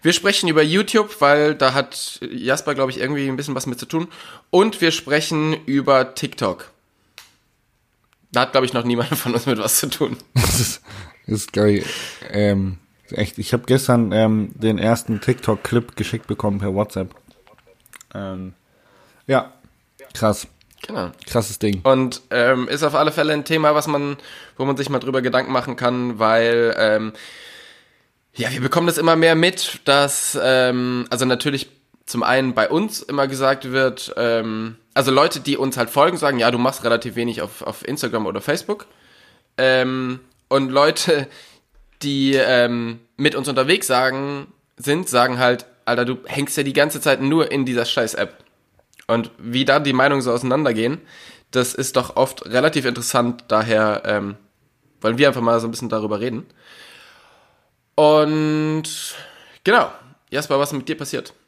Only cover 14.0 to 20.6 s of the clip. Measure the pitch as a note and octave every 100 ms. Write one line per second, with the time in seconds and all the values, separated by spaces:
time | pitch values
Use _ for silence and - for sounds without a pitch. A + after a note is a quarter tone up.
14 | A2+ G#2 A2 A2 G2+ - A2 G#2+ G#2+ A#2
15 | - A2 - B2 - G#2+ - A#2+ A#2 -
16 | G#2+ A2 - G#2 G#2 G2+ G2+ F#2+ G#2 -
17 | F#2 - _ _ _ _ _ _ _ -
18 | - G#2 G2 F#2+ F#2 F2+ _ _ _ _
19 | _ _ - C3+ - _ _ _ _ _
20 | - - A2 G2+ - _